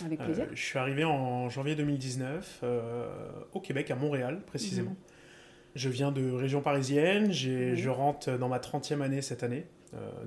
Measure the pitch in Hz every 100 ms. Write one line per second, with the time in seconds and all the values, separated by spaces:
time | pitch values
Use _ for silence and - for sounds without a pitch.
0 | 165 160 127 175 320 - - 135 131 139
1 | 165 - 127 123 123 135 143 151 147 143
2 | 131 127 131 156 196 - 123 120 117 120
3 | - - 107 - - 196 - 139 156 127
4 | 147 139 123 190 - 139 208 185 185 190
5 | - - - - - - - 131 131 123
6 | 143 135 131 127 135 143 147 139 131 143
7 | 170 202 214 151 131 127 127 120 131 127
8 | 143 147 - 127 127 127 - 147 - 143
9 | 135 135 135 120 120 131 - - - 113
10 | 104 -